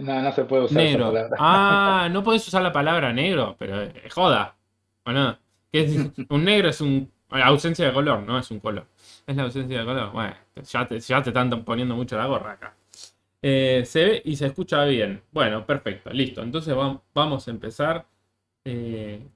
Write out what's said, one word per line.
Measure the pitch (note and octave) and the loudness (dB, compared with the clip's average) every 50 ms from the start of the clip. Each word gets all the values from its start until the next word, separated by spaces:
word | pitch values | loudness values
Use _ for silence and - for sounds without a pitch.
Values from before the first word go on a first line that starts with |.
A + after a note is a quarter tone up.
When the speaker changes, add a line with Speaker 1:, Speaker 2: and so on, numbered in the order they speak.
Speaker 1:
no, | C#3 C3+ C3+ C3 | -6 -4 -2 0
no | C3 C#3 C3+ | 0 0 0
se | - C3 | 0 0
puede | C3 C3+ C3 B2+ | 2 2 2 2
usar | A#2+ C#3+ D#3 | 4 4 4
esa | E3 D3+ | 4 4
Speaker 2:
negro. | C#3 B2+ A#2+ | 4 2 2
Speaker 1:
palabra. | A2+ A2 A2 A2+ A#2+ B2+ | 2 0 0 -2 -2 -2
<laughs> | C3 | 2
Speaker 2:
Ah, | D3 D#3+ F3+ G3 G3 G3+ G3+ G3+ G3 G3 F#3+ F#3 F3 E3+ | 4 6 6 6 6 6 4 4 4 4 4 2 2 0
no | F3+ G3+ G3+ | 0 0 2
podés | A3+ A3+ A3 - | 2 2 2 0
usar | - F3+ F#3 | 0 0 0
la | F#3 F3 - | 0 2 0
palabra | D3 C#3+ D#3 E3+ E3+ D3 B2 A#2 | 2 2 2 2 2 0 0 0
negro, | B2 D3+ F#3+ F#3 D3 A#2 G2 F#2+ | 0 0 0 2 0 0 -2 -4
pero | _ A2+ G2+ G2 G#2 | _ -8 -6 -6 -6
es | G2+ - - - - A2+ - | -6 -8 -12 -16 -18 -10 0
joda. | E3+ F#3 F3 B2+ G#2+ G2+ - - _ _ _ _ _ _ _ _ _ _ | 2 4 4 4 2 0 -4 -8 _ _ _ _ _ _ _ _ _ _
¿O | A#2+ A#2+ | -2 0
no? | C#3 C#3 A#2+ A2+ - _ _ _ _ _ _ | 0 0 0 -2 -6 _ _ _ _ _ _
Que | - D3+ D#3 | 0 0 2
es, | D3 D3+ | 2 0
<laughs> | D3+ C3+ C3 - - B2 - | 0 -2 -2 -6 -12 -6 -2
un | C#3+ D3 E3 | 0 2 4
negro | F#3+ G#3 G#3 F#3 | 4 4 4 4
es | D#3+ - - | 2 0 0
un, | D3+ C#3+ C3+ C3+ C3+ - _ _ _ _ | 0 0 0 0 -2 -4 _ _ _ _
la | - C3 B2+ | 0 4 6
ausencia | C3 D3 C#3+ - E3 E3 F3+ E3+ | 6 6 4 2 -2 0 2 0
de | C3+ B2 | 2 2
color, | C3+ D3 D3 B2 G2+ G2+ | 2 2 2 0 0 -2
no | G#2+ B2 | -4 -4
es | B2+ A#2 - | -4 -4 -6
un | A2+ G2+ | -10 -8
color. | - A2+ G#2 F#2+ - _ _ _ _ - - - _ | -6 -6 -6 -6 -12 _ _ _ _ -20 -20 -18 _
Es | - C3+ | -6 -4
la | C#3 C3+ | -4 -4
ausencia | B2 B2 C#3 C3 B2+ C3 A#2 | -4 -4 -6 -6 -4 -6 -6
de | A2+ | -4
color. | A#2 C3 C3 A2 G2+ | -4 -4 -4 -6 -6
Bueno, | A2 A#2 A2 G2+ A2 - _ _ _ - | -6 -6 -6 -6 -8 -12 _ _ _ -20
ya | C#3 - - B2 B2 | -16 -6 -4 -4 -4
te, | - A#2+ A#2+ | -4 -6 -10
ya | - - B2+ C#3 C3+ | -4 0 0 0 0
te | B2 | 0
están | G#2+ B2+ B2 B2+ B2 A2+ - | 0 0 0 0 -2 -4 -4
poniendo | - A2+ A#2 B2+ B2 A#2 | -4 -4 -2 -2 -2 -2
mucho | A#2+ B2+ A#2+ A#2+ | -4 -4 -4 -4
la | G#2+ A#2+ | -4 -2
gorra | C3+ C3+ A2 - G#2+ | -2 -2 -4 -4 -8
acá. | G2+ - A2 G#2+ - _ _ _ - - - - _ _ _ _ _ _ | -14 -14 -18 -20 -20 _ _ _ -20 -20 -20 -20 _ _ _ _ _ _
Eh, | - C#3 C3+ C3+ C3+ C3 C3 B2+ B2 | 0 2 2 4 4 4 2 2 0
se | - - D#3+ E3+ | 0 2 2 4
ve | G#3 A3 - - | 4 2 0 -2
y | D#3 D3 | -6 -4
se | C3 C#3+ | -2 -2
escucha | C#3 C#3 - F#3 - E3 C#3+ D3 | -4 -4 -6 -4 -2 0 2 2
bien. | C#3+ C3+ A#2 G#2 G2 G2 G2+ _ _ | 2 2 2 0 -2 -4 -10 _ _
Bueno, | - D#3 C3+ A2 G#2+ A2+ G#2 | -2 0 0 0 0 -4 -2
perfecto, | - C#3+ - - G#2+ F#2+ - _ - | -2 -4 -2 -2 -8 -10 -8 _ -8
listo. | - C3 C3+ B2+ - - A2+ | -2 -2 -2 -2 -4 -8 -8
Entonces | A#2+ C3 D#3+ D#3 D#3+ C3+ | -6 -6 -6 -4 -2 -2
vam-, | B2+ C#3 C3+ C#3 C3+ _ _ _ | 0 -2 -2 -4 -6 _ _ _
vamos | D3 D3+ D#3 C#3+ - - | 0 0 0 -2 -4 -6
a | B2+ | -10
empezar, | A#2 G#2 - A2+ - - D3 D#3 E3 E3+ - _ _ _ _ _ _ _ _ _ _ _ _ | -10 -10 -10 -12 -6 -2 -2 -2 -2 -4 -8 _ _ _ _ _ _ _ _ _ _ _ _
eh, | C3+ A#2+ A#2+ A#2 A#2 A2+ A2 G#2+ G#2 G#2 G#2 C3 - _ | -10 -8 -8 -8 -8 -8 -8 -8 -10 -12 -14 -16 -20 _